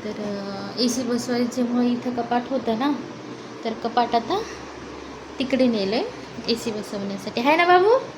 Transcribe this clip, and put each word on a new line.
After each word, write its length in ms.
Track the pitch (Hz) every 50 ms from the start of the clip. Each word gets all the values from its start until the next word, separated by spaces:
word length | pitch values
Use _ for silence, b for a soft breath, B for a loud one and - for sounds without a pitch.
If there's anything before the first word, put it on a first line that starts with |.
| 208
तर, 400 | 214 214 220 214 208 202 202 196 202 196 196 196 196 196
अ, 40 | 202
एसी 220 | 247 240 240 254 254
बसवायचे 600 | 233 240 233 - - 240 240 247 233 - 254 247
मग 200 | 233 240 247 247
इथं 260 | 240 240 240 - 254
कपाट 320 | 247 247 196 - 240 240 240 -
होतं 300 | 277 262 - 233 226 220
ना, 120 | 262 285 285 233 - - - - - - - - - - - - -
तर 100 | 226 220
कपाट 420 | - - 233 - 240 240 226 -
आता 260 | 233 226 240 339 415 453 - - - - - - - - - - - - - - - - - - -
तिकडे 280 | 254 269 277 247 254
नेलंय 360 | 247 226 214 196 190 214 254 392 494 - - - - - - -
एसी 240 | - 233 233 - 233
बसवण्यासाठी. 680 | 208 214 202 - - 202 202 196 196 196 - 214 - 247
आहे 140 | 240 285 302
ना 100 | 330 349
बाबू? 320 | 349 359 359 370 415 480 539 - - -